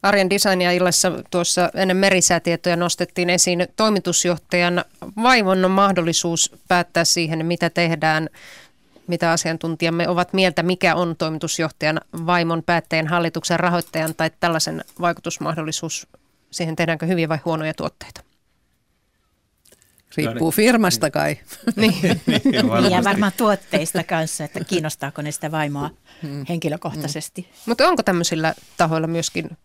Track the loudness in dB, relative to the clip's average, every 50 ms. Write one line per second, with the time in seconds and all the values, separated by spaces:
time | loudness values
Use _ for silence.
0 | 2 4 4 4 4 2 2 2 2 2 2 2 2 2 2 4 2 2 2 2
1 | 0 0 -2 -2 -10 -4 -2 -2 0 0 0 0 0 0 0 0 0 2 2 4
2 | 4 4 4 4 4 2 2 2 2 0 -2 0 0 0 0 0 0 -2 -2 -2
3 | -4 -6 _ -2 0 0 2 2 2 2 2 0 -2 -4 _ 0 0 2 2 0
4 | 0 0 -2 0 0 0 -2 -2 _ _ 0 0 2 2 0 -2 -4 _ _ _
5 | -16 -12 -8 0 4 4 4 6 4 4 2 4 4 2 4 4 4 4 4 2
6 | 0 0 0 0 -2 -2 0 0 -2 -2 -4 -12 _ 0 0 0 0 0 _ 0
7 | 2 2 2 0 0 -2 -2 -2 -2 -2 -2 0 -2 -2 0 0 0 0 0 0
8 | 0 0 0 0 -2 -4 _ -16 -20 -20 -20 -20 -20 -20 _ _ _ _ _ -20
9 | _ -6 -4 0 2 2 2 2 0 -2 -4 -4 -4 -6 -4 0 0 0 0 0
10 | 0 0 0 0 -2 0 2 2 2 2 2 0 0 0 0 2 2 2 2 2
11 | 0 -2 -2 -4 -4 -4 -4 -4 -6 -6 -4 -2 -4 -4 -4 _ -2 -2 -2 -2
12 | -6 _ -12 -8 -2 0 0 2 2 0 -2 -2 0 0 0 0 0 -2 -2 -2
13 | -2 0 0 0 0 0 -4 -4 -2 -2 -2 0 0 0 0 -2 -4 -4 -6 -4
14 | -4 -4 -2 -2 -4 -4 _ _ -2 0 0 0 -2 -4 -6 -8 -12 -14 -10 -4
15 | -2 -2 -2 -2 _ -10 -8 -6 -6 -6 -4 -4 -6 -6 -6 -6 -8 -8 -8 -10
16 | -12 _ _ _ _ _ _ _ _ _ -8 -6 -4 -4 -2 -2 0 0 0 -2
17 | -2 -2 0 0 0 -2 -2 -4 -2 -4 -4 -4 -4 -6 -6 -6 -8 -8 _ _
18 | -20 -20 -20 -20 -20 _ _ _ _ _ _ _ _ _ _ _ _ _ _ _
19 | _ _ _ _ _ _ _ _ _ _ _ _ _ _ _ _ _ _ _ _
20 | _ _ -6 -4 -4 -4 -2 -2 -2 -2 2 2 4 4 6 4 4 2 2 0
21 | -2 -2 0 0 0 0 -2 -4 -10 -20 -20 -6 -4 -4 0 2 2 2 2 2
22 | 2 0 0 2 0 0 0 2 2 2 2 2 2 2 2 4 4 4 4 4
23 | 2 2 2 2 2 0 0 2 2 2 2 0 -2 -2 -2 -2 -2 0 -4 -4
24 | -4 -2 -2 -2 -2 -2 -4 -8 -8 -8 -8 -10 -6 -2 -2 -2 -2 -4 -6 _
25 | -8 -10 -8 -8 -8 -8 -8 -8 -8 -6 -4 -2 -2 -2 -2 -4 -6 -8 -10 _
26 | _ _ -18 -14 -12 -10 -10 -10 -6 -6 -6 -4 -2 -4 -4 -4 -6 -8 -8 -6
27 | -6 -6 -6 -8 -10 -12 _ -14 -16 _ _ -14 -6 -6 0 2 4 2 4 2
28 | 0 0 0 0 0 -2 -2 -2 -2 -2 -2 -4 -12 -20 -2 0 0 0 2 0
29 | -2 -2 -2 -4 -4 -4 -6 -6 -8 -8 -12 -18 _